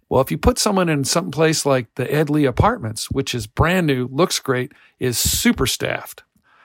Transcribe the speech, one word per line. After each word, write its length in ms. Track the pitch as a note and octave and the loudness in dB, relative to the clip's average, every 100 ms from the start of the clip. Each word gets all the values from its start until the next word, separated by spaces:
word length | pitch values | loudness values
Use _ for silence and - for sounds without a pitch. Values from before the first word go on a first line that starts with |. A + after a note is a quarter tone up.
| _ | _
Well, 140 | B2+ | 0
if 100 | C3 | 0
you 60 | D#3+ | 2
put 200 | - B3 | 2 2
someone 300 | A3 F#3+ F3 | 0 0 0
in 160 | D3 | 0
some 280 | C3 E3+ F3 | 0 -2 -2
place 340 | C3 D#3+ D#3 C#3+ | 0 2 2 2
like 280 | C3 B2 - | 0 0 -8
the 140 | B2 | -2
Ed 200 | D3+ D#3 | 0 0
Lee 160 | D3+ C#3 | 2 2
Apartments, 680 | A2 G3 A#3 A#2 G#2+ - | 4 2 0 -6 -8 -6
which 240 | C3 - B2 | -4 -4 -6
is 100 | G#2+ | -4
brand 420 | - D3+ F#3 E3 | 0 2 2 2
new, 200 | C3 B2 | 0 -2
looks 300 | C3+ F#3 - | 0 0 0
great, 320 | - B2+ B2+ - _ _ | -2 -2 -4 -10 _ _
is 180 | B2+ A2+ | -4 -2
super 500 | - - - C#3 C3 | -2 0 0 2 -2
staffed, 560 | - - - - - _ _ _ _ | -2 -4 -6 -10 -18 _ _ _ _